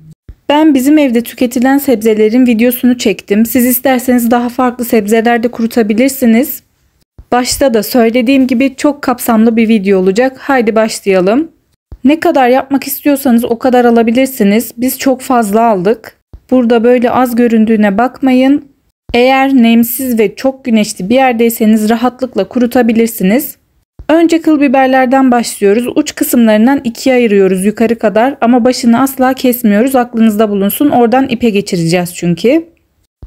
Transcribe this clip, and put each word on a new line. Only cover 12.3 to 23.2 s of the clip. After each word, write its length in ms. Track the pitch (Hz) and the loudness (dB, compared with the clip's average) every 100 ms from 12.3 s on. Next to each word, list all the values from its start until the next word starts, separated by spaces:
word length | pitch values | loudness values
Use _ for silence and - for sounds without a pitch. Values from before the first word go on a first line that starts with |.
| 302 247 | 2 2
yapmak 380 | 254 262 277 - | 2 0 -4 -4
istiyorsanız 580 | - 294 277 269 233 | -6 -2 0 2 0
o 140 | 233 233 | 0 -2
kadar 260 | 262 247 | 0 2
alabilirsiniz. 880 | 240 233 226 233 269 - 202 208 254 - | 2 2 2 0 0 0 0 0 -2 -6
Biz 220 | 247 - | -6 -4
çok 220 | 269 254 | -4 -2
fazla 420 | - 247 214 214 | -2 -2 0 0
aldık. 640 | 233 202 180 233 - - _ - - | 0 0 -2 -4 -6 -20 _ -18 -4
Burada 340 | 254 233 233 | 0 2 2
böyle 260 | 233 247 233 | 2 2 0
az 260 | 233 254 233 | 0 -2 0
göründüğüne 640 | 240 226 220 220 208 196 | 0 2 2 2 0 0
bakmayın. 640 | 254 - 262 254 262 294 - _ _ _ - | -2 -2 0 2 2 0 -4 _ _ _ -6
Eğer 400 | 240 254 269 269 | 0 2 2 2
nemsiz 640 | 269 233 233 233 - 262 226 | 2 4 2 0 -2 -4 -2
ve 160 | 202 | -2
çok 300 | 202 262 262 | -2 -6 -4
güneşli 440 | 262 226 208 - 185 | -2 -2 -2 -6 -2
bir 60 | |
yerdeyseniz 760 | 247 262 226 233 - 214 220 214 | 0 2 2 0 0 0 2 0
rahatlıkla 600 | 233 247 247 254 220 196 | -2 -2 -4 -8 -6 -4
kurutabilirsiniz. 1080 | 247 240 254 233 226 226 - | -2 0 0 0 0 -2 -4